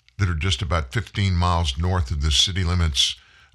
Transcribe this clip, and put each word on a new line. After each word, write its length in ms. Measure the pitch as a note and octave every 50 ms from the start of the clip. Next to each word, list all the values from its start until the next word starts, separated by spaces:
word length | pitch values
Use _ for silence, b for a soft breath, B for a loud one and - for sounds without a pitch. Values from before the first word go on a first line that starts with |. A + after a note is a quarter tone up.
| _ - _ -
that 100 | G2+ F2
are 60 | E2+
just 260 | D2+ F#2+ F#2+ F2 -
about 320 | F#2+ D2+ F2+ D#2+ D2 -
fifteen 420 | - A2+ - - - G#2+ G2 F#2+ F2+
miles 440 | F2 F2 F2+ F2 E2+ E2 D#2 C#2+ D#2
north 320 | F2 F2+ F#2 F2+ D#2 -
of 100 | D#2 C#2+
the 100 | C#2+ D#2
city 320 | - - - F#2+ F2 G2
limits 540 | F2+ E2+ F2 F2 E2+ D#2 - - - - - b b b b b b b